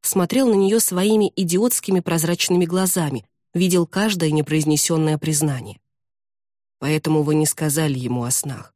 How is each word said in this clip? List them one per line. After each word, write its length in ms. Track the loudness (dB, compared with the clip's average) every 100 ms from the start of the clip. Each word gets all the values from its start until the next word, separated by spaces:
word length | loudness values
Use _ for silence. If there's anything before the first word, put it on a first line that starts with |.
Смотрел 480 | -2 0 0 2 2
на 60 | 2
нее 240 | 2 2
своими 520 | 0 0 2 2 2 0
идиотскими 640 | 0 2 0 -2 0 -2
прозрачными 640 | 0 -2 0 -2 0 0 2
глазами, 600 | 0 0 0 -2 -4 -10 _ _
видел 320 | 0 2 2 0
каждое 460 | 0 -2 0 0
непроизнесенное 880 | 0 0 0 2 0 0 0 0 0
признание. 600 | -2 0 -2 -4 -10 -16 _ _ _ _ _ _ _ _ _ _
«Поэтому 420 | -2 -2 0 0
вы 140 | 2 2
не 100 | 0
сказали 520 | -2 -2 0 -2 -2
ему 240 | -4 -4
о 80 | -2
снах». 420 | -4 -4 -10 -14